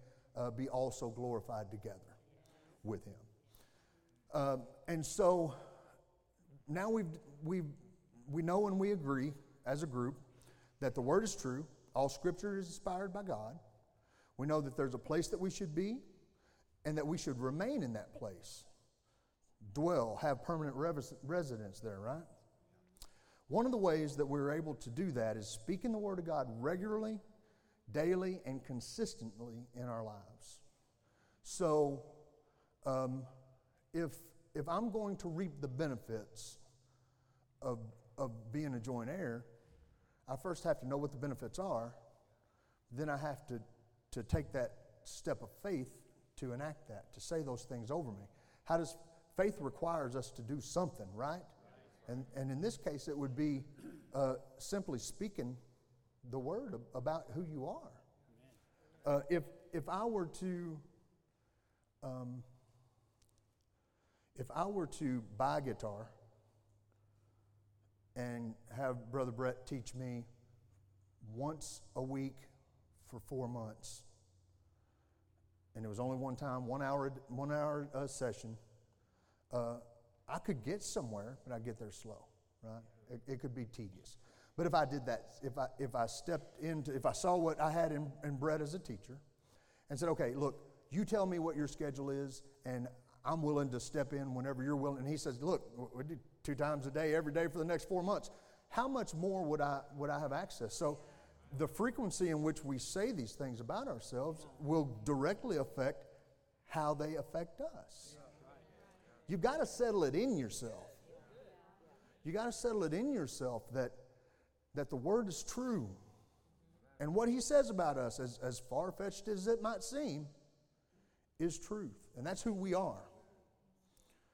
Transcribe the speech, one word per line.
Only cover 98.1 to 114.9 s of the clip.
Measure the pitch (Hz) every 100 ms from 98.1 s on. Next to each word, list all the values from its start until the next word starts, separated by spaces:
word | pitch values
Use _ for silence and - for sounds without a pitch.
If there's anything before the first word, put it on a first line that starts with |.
| 196 - - - - -
How | - 262
much | 262 202
more | 156 185 190
would | 156 151
I, | 143 139 - 143
would | 143
I | 147
have | 151
access? | 139 196 - 113
So | - 151 147 - - - - - 135
the | 147
frequency | 143 233 240 214 - 180
in | 156
which | 151 151
we | 139 131
say | - 190 220
these | 208 110
things | - 135 117
about | 117 185 269
ourselves | 127 107 123 143 160 - -
will | 147 160 143 107
directly | 107 139 143 208 254 165
affect | 131 - 131 - - - - - _ _ -
how | 160 151 147
they | 151 156
affect | 143 165 170 -
us. | 302 254 - - - 147 139 - 135 143 - - - - - - -
You've | 180
gotta | 226 302 269
settle | - 240 208
it | 147 143
in | 262 190
yourself. | 117 - 117 87 - - - - - - - - - - - - - -
You | 151
gotta | 185 233
settle | 233 240 214
it | 160
in | 160 262
yourself | 262 135 - 127 117 -
that, | 123 123 - - - - _ _ _ _
that | 147
the | 143